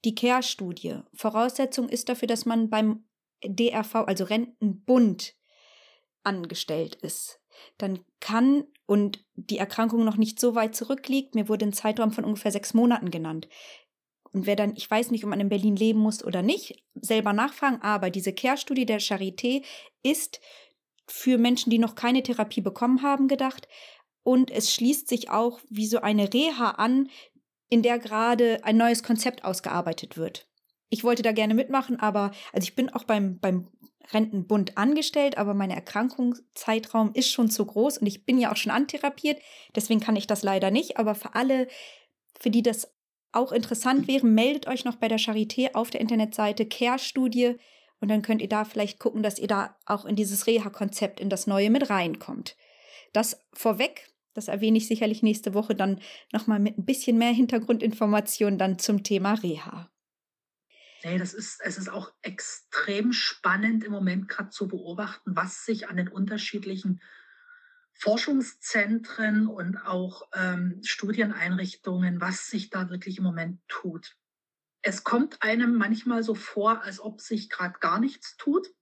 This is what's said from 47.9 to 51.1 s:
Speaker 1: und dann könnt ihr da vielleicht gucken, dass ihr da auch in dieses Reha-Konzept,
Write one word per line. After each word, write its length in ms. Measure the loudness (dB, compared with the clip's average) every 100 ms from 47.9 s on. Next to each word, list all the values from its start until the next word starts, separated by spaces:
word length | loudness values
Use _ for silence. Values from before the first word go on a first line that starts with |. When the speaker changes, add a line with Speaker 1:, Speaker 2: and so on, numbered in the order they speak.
| _
Speaker 1:
und 80 | 0
dann 120 | 0
könnt 200 | 2 0
ihr 60 | 0
da 140 | -2
vielleicht 340 | -2 -2 -4 0
gucken, 240 | -2 0
dass 160 | -2 -2
ihr 80 | -2
da 260 | 0 -2 _ -4
auch 200 | -4 0
in 100 | 0
dieses 320 | 0 0 2
Reha-Konzept, 720 | 2 0 -6 -6 -2 -4